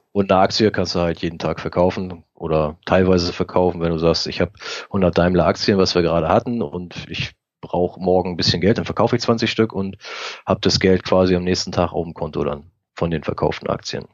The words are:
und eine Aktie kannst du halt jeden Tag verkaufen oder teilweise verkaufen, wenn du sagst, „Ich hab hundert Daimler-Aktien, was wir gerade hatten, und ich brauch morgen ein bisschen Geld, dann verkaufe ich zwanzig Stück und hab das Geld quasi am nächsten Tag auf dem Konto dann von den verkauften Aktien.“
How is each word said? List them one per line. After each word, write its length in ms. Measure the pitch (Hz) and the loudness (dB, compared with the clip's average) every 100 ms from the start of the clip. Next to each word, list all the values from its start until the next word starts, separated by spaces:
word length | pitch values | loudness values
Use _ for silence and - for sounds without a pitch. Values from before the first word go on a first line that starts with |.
| _ | _
und 180 | 101 98 | -2 2
eine 80 | 92 | 4
Aktie 320 | 98 - 107 | 4 2 2
kannst 240 | - 90 90 | 2 -2 0
du 40 | |
halt 200 | 85 82 | 0 -2
jeden 200 | 87 82 | -6 -4
Tag 200 | 78 80 | -4 -4
verkaufen 640 | - 90 90 92 92 87 - | -4 2 2 0 -6 -10 -18
oder 440 | _ 85 78 76 82 - | _ -2 0 0 -4 0
teilweise 480 | - 92 92 87 | 4 6 4 2
verkaufen, 480 | - 87 92 90 85 | -4 -2 2 2 0
wenn 100 | 85 | -2
du 60 | 82 | 2
sagst, 300 | 82 82 - | 2 2 -2
„Ich 120 | - | -4
hab 140 | 87 - - - - | -4 -6 -14 -12 -6
hundert 260 | 101 90 85 | 0 2 4
Daimler-Aktien, 600 | 87 90 82 101 - 98 | 2 4 2 2 2 2
was 160 | 92 | 2
wir 80 | 90 | 2
gerade 280 | 85 85 80 | 2 2 2
hatten, 320 | 104 127 120 | 2 0 -4
und 440 | 76 87 87 - - | -6 -6 -10 -12 -10
ich 240 | - - - _ _ | -8 -8 -10 _ _
brauch 380 | - 87 90 - | -6 -2 -2 0
morgen 340 | 90 92 90 | 0 2 0
ein 60 | 85 | -2
bisschen 240 | - 87 | 0 2
Geld, 160 | 90 113 | 2 2
dann 80 | 82 | 0
verkaufe 320 | - 110 120 | 0 0 2
ich 40 | |
zwanzig 300 | - 117 113 | 0 0 0
Stück 220 | - 113 | 0 0
und 240 | - 98 98 - - - - - | -2 -8 -8 -14 -12 -12 -8 -2
hab 160 | 92 | 0
das 180 | 95 - | 2 2
Geld 240 | 95 92 | 4 2
quasi 320 | - 92 92 90 | 2 2 4 2
am 80 | |
nächsten 300 | 90 92 - | 0 -2 -2
Tag 180 | 90 85 | -2 -2
auf 140 | 82 85 | -2 -6
dem 80 | |
Konto 320 | - 78 76 76 | -6 -8 -4 -4
dann 260 | 71 80 _ _ - | -4 -10 _ _ -6
von 160 | 85 | -2
den 120 | 80 | -2
verkauften 440 | - - 78 - - | -4 -2 -2 -2 -4
Aktien.“ 380 | - - - - | -6 -6 -10 -10